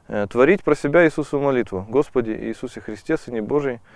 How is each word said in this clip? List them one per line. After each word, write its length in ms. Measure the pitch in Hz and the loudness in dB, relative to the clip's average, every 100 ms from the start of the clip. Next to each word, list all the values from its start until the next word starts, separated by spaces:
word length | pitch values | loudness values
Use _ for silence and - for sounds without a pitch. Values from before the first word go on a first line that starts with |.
| - | -8
э, 180 | 110 104 | -4 -2
творить 340 | 120 135 190 | 4 4 4
про 120 | - | 2
себя 320 | 147 147 160 170 | 0 2 4 4
Иисусову 360 | 156 147 143 | 2 -4 -2
молитву. 440 | 139 131 113 92 101 | 0 0 -2 -6 -2
"Господи 420 | 120 151 131 117 | -2 0 0 -2
Иисусе 500 | 110 113 110 127 - | -4 -8 -8 -10 -12
Христе, 360 | 104 107 - 135 | -12 -10 -4 -6
Сыне 240 | - 120 | -4 -6
Божий, 400 | 107 139 139 120 - | -2 -2 -2 -6 -12